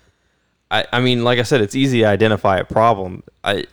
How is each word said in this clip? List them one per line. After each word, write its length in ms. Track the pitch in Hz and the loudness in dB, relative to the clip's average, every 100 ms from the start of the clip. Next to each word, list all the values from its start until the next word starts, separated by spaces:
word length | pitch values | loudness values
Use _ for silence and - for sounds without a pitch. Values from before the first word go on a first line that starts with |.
| _ _ _ _ _ _ _ | _ _ _ _ _ _ _
I, 160 | 107 - | -4 -2
I 60 | 120 | -2
mean, 240 | 127 123 | 0 0
like 160 | 120 123 | 0 0
I 40 | |
said, 180 | 113 139 | 0 0
it's 120 | 104 | 0
easy 260 | 131 135 123 | 0 0 2
to 60 | 107 | 2
identify 520 | 98 110 104 104 95 | 2 0 0 0 0
a 60 | - | -2
problem. 580 | - 113 104 92 92 - _ | 0 2 0 -4 -12 -18 _
I, 200 | - 98 - | -6 -4 -4